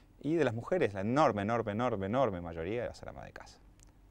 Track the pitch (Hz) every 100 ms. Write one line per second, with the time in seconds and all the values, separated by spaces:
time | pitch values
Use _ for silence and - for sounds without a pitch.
0 | - - 143 165 127 113 - 180 110 98
1 | 104 139 143 101 101 117 110 104 123 104
2 | 98 127 120 90 85 82 85 120 98 -
3 | - 65 - - - - - - - -
4 | -